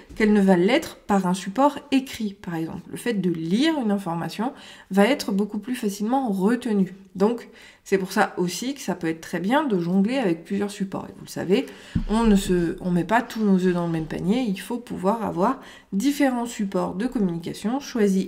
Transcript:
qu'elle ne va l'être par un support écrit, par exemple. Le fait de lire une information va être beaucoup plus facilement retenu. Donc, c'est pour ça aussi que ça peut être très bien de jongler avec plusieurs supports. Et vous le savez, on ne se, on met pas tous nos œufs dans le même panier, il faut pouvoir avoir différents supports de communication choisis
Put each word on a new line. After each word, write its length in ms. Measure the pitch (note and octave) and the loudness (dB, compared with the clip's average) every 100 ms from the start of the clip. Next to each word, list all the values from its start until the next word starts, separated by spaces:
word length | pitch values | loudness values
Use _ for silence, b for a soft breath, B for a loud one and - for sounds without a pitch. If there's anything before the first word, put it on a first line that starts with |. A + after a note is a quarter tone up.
| B - | B 0
qu'elle 160 | G#3+ | 4
ne 80 | G#3 | 6
va 160 | G3 F3+ | 6 6
l'être 400 | F#3 C#4+ - - | 6 2 0 -12
par 300 | - G3 F3+ | 0 0 2
un 80 | |
support 440 | F3+ - G3 C#4+ C#4+ - | -2 -2 2 2 2 0
écrit, 420 | C4+ C4 - G#3+ | 0 0 -8 -8
par 220 | G3 F#3+ E3 | -8 -8 -6
exemple. 260 | D#3+ C3+ - | -6 -8 -12
Le 60 | - | -8
fait 180 | B3 | -4
de 160 | G#3 F3+ | 0 0
lire 440 | D#3+ E3 G#3+ D#4+ D#4 | 0 0 2 2 2
une 120 | G#3+ | 0
information 600 | G3+ F#3+ E3+ D#3+ - B3 - B B B | -2 -2 -4 -6 -4 -6 -6 B B B
va 140 | F#3+ | 4
être 260 | G#3+ C#4+ - | 4 4 0
beaucoup 260 | G3 G#3 G#3+ | -2 -2 -4
plus 180 | B3 B3+ | -6 -4
facilement 520 | G#3 G3 G#3 C4+ A3+ | -4 -4 -2 0 0
retenu. 640 | F#3+ G3 A#3+ A#3+ G#3 F3+ - - | 0 2 0 0 0 0 -2 -12
Donc, 340 | - G#3 A#3+ - B B B | 0 0 0 -8 B B B
c'est 140 | - F#3+ | -2 -2
pour 120 | F#3 | 0
ça 220 | A3 - - | 0 0 0
aussi 360 | F3 - B3 | -2 -2 -6
que 60 | C#4 | -6
ça 160 | - F3+ | -6 -4
peut 100 | D#3+ | -4
être 140 | D#3+ | -6
très 180 | - F3 | -6 -4
bien 240 | F#3 C#4 | 2 2
de 160 | D4+ F#3+ | 2 0
jongler 380 | E3+ F#3+ G3+ C4+ | 2 2 2 2
avec 260 | G3+ E3 | 0 -2
plusieurs 300 | - G3+ G3+ | -2 -4 -4
supports. 320 | - F#3+ - | -4 -6 -6
Et 80 | - - | -10 -14
vous 100 | - | -12
le 40 | |
savez, 360 | C#3 D3 A3 C4+ B B B - | -6 0 0 0 B B B 0
on 160 | G#3+ | 2
ne 100 | A3+ | 4
se, 420 | G3 G3 F3+ E3 - | 4 4 0 0 -2
on 100 | F3+ | -2
met 140 | F3 | 0
pas 180 | E3+ A3+ | 2 0
tous 220 | A#3 A3+ | 0 -2
nos 200 | G#3 F#3+ F#3 | 2 4 4
œufs 80 | |
dans 120 | F3 E3+ | 0 -2
le 60 | |
même 140 | E3 D#3 | -4 -4
panier, 340 | D#3 E3 B3 | -4 0 0
il 180 | A#3+ F#3+ | 0 -4
faut 200 | - A#3+ | -6 -8
pouvoir 460 | - F3+ F#3+ A3+ | -8 -4 -2 0
avoir 360 | F#3+ E3 G3+ C4+ B B B | -2 0 0 0 B B B
différents 540 | G3 C4 C#4+ C#4 B3 A#3 | -2 0 2 2 2 -4
supports 480 | - G3 F#3 F3 | -4 -2 -2 -2
de 120 | F3+ B3+ | -4 -4
communication 720 | B3+ F#3 E3+ E3 C#3+ G3+ C4+ | 0 0 -2 -8 -6 -4 -4
choisis 480 | - A#3+ G3+ F#3+ | -4 0 2 2